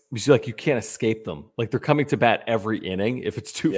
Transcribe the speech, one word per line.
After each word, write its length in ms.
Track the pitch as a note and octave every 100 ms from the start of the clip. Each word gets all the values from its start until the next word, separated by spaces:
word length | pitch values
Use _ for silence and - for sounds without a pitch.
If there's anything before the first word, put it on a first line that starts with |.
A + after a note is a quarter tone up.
| _
Because, 180 | A#2 B2+
like, 180 | B2+ -
you 80 |
can't 240 | A2+ - B2
escape 460 | - - A2+ A2
them. 260 | - D2+ - -
Like, 120 | A2+
they're 80 | B2+
coming 280 | - D3 C#3+
to 100 | B2+
bat 260 | A#2+ G#2 -
every 320 | A2+ G#2 G#2+
inning. 400 | - F#2 G#2 B2+
If 180 | - -
it's 140 | -
two 200 | - -